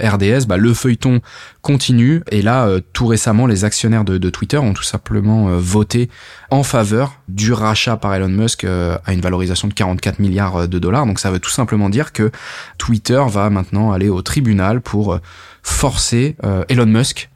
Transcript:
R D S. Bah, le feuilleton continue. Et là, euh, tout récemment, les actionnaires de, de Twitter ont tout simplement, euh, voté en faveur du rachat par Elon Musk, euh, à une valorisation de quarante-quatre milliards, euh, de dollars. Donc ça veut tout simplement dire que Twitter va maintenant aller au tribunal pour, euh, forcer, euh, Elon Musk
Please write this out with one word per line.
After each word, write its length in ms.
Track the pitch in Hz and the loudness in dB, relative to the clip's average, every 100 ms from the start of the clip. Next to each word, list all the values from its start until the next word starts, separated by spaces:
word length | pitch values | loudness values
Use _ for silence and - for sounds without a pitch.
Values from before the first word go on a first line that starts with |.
R 160 | 110 98 | 0 2
D 80 | 98 | 2
S. 220 | 135 117 | 2 2
Bah, 100 | 92 | 2
le 160 | 117 | 2
feuilleton 480 | 113 131 117 135 123 - - - - | 2 0 0 2 0 -2 -12 -20 -8
continue. 600 | - 139 - 120 123 165 - | -2 0 2 4 4 2 0
Et 100 | 104 | 0
là, 240 | 104 127 110 | 2 2 2
euh, 160 | 95 - | 0 -2
tout 120 | - 117 | -2 0
récemment, 400 | 110 120 107 123 | 2 2 2 2
les 180 | 95 | 2
actionnaires 400 | 104 - 113 110 | 0 0 0 2
de, 140 | 95 92 | 0 0
de 120 | 90 | -2
Twitter 260 | - - 147 | -4 -2 0
ont 160 | 117 | 0
tout 80 | 95 | -2
simplement, 680 | - - - 107 101 110 98 | -4 -8 -4 0 2 2 2
euh, 80 | 87 | 0
voté 500 | 90 104 104 120 120 - - - - | 2 0 2 0 -2 -6 -20 -20 -2
en 140 | 135 | -2
faveur 500 | 131 127 104 110 139 - - | 0 0 0 0 -2 -6 -10
du 260 | 98 107 | -2 0
rachat 420 | 117 107 104 123 110 | 0 0 0 -2 -2
par 200 | 101 95 | -2 -2
Elon 140 | 95 | 0
Musk, 340 | 98 113 - | 0 0 -2
euh, 340 | 98 90 87 87 - | -4 -2 -2 -4 -2
à 80 | |
une 80 | 92 | -2
valorisation 460 | 90 90 92 90 104 | 0 -2 -2 -2 -2
de 60 | |
quarante-quatre 440 | - 95 90 101 - | -2 -2 -2 -2 0
milliards, 380 | 98 98 98 87 | 0 0 0 -2
euh, 100 | 87 | -2
de 120 | 90 | -2
dollars. 260 | 85 120 123 | 0 0 0
Donc 140 | 90 | -2
ça 100 | 98 | -2
veut 100 | 92 | -4
tout 120 | - | -2
simplement 380 | - 120 107 98 | -2 0 0 2
dire 220 | 110 151 | 0 -2
que 200 | - 110 - - - - - | -2 -2 -2 -12 -16 -14 -6
Twitter 420 | - 110 - 127 131 | -2 0 2 0 2
va 240 | 101 104 | 0 0
maintenant 400 | 98 90 98 110 | 0 0 0 0
aller 180 | 95 101 | 2 0
au 140 | 92 | 0
tribunal 580 | - 151 120 98 95 123 | -2 -2 2 2 2 -2
pour, 320 | - 104 101 | -2 -2 -2
euh, 60 | 90 - - - - | -2 -6 -18 -20 -14
forcer, 760 | - - 139 - - 120 143 151 | -8 -2 -2 -2 -2 0 -2 -2
euh, 200 | 104 92 - | -4 -2 0
Elon 180 | 123 110 | 2 4
Musk 420 | 113 135 - - | 4 0 -4 -14